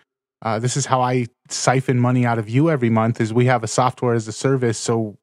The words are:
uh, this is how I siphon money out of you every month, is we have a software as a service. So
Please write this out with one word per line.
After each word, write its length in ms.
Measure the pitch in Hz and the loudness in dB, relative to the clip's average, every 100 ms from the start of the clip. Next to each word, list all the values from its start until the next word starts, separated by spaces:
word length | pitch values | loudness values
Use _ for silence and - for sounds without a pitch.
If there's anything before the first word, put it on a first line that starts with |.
| _ _ _ _ | _ _ _ _
uh, 140 | 113 107 | -4 -2
this 180 | 120 143 | -2 -4
is 80 | |
how 160 | 127 131 | -2 0
I 260 | 123 127 120 _ - | 0 0 -4 _ -12
siphon 520 | - - 131 131 123 | -4 0 0 2 2
money 260 | 123 127 123 | 2 2 2
out 100 | 117 | 0
of 120 | 107 | 0
you 200 | 123 160 | 0 2
every 220 | 151 120 | 2 2
month, 300 | 110 113 113 | 2 2 0
is 120 | 113 | 0
we 140 | 113 127 | 2 2
have 160 | 123 | 2
a 60 | 110 | 0
software 460 | - 127 - 127 | 0 0 0 -2
as 120 | 117 110 | -2 -4
a 60 | |
service. 440 | 110 135 135 120 107 | -4 -2 0 0 -2
So 400 | - 117 110 98 | -2 -2 -2 -8